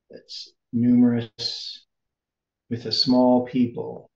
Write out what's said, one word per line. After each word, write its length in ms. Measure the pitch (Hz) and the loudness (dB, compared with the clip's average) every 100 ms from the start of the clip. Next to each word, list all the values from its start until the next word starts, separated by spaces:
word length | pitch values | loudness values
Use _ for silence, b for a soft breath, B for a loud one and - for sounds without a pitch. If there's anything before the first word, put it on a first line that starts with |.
| _ | _
that's 400 | - - - - _ - | -20 -20 -20 -20 _ -6
numerous, 1120 | 117 120 123 120 120 113 - - - - - _ _ _ _ _ _ _ _ - | 0 4 6 4 2 -6 -10 -10 -10 -16 -18 _ _ _ _ _ _ _ _ -10
"with 160 | 117 - | -8 -6
a 60 | |
small 520 | - 131 127 127 123 | -4 2 4 4 2
people, 640 | 123 127 117 - - - - | 0 0 -2 -2 -12 -14 -14